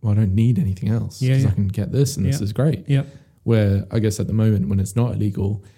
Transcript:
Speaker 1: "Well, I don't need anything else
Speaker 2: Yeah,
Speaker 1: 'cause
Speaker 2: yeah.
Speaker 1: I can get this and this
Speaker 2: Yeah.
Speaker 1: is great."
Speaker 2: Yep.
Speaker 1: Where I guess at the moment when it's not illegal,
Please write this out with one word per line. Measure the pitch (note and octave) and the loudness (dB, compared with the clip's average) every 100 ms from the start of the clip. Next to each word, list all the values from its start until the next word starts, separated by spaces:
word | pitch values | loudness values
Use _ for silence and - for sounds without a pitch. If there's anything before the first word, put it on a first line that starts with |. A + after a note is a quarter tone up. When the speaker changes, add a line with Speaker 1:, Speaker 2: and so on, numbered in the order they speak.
Speaker 1:
"Well, | G#2+ | -2
I | G#2 | 0
don't | G#2+ F#2+ | 2 2
need | A#2 B2 | 2 2
anything | A2+ F#2 G#2 | 0 -2 -2
else | A2+ A2 - | -2 -4 -4
Speaker 2:
Yeah, | C3 C3 | 0 2
Speaker 1:
'cause | |
Speaker 2:
yeah. | G#2 | 2
Speaker 1:
I | |
can | G2 G2 | 0 -2
get | G#2+ G2+ | -2 -2
this | B2+ C3+ - | 0 0 0
and | F#2+ | -2
this | - | 0
Speaker 2:
Yeah. | |
Speaker 1:
is | G2 | -2
great." | G#2 D3 F3 - | 0 0 0 0
Speaker 2:
Yep. | C#3 C3+ - - _ | -2 -2 -10 -20 _
Speaker 1:
Where | - A2+ G2+ G2 - | 0 2 4 2 0
I | A2+ | 0
guess | G#2+ G2+ | 0 -2
at | F2+ | -2
the | |
moment | G#2+ A2 G#2 F#2+ | 2 2 2 2
when | G2 | 0
it's | F#2+ A#2 | 0 0
not | A#2+ G2+ | -2 0
illegal, | G#2 F#2+ G2 G#2 - | -2 -2 -2 -4 -8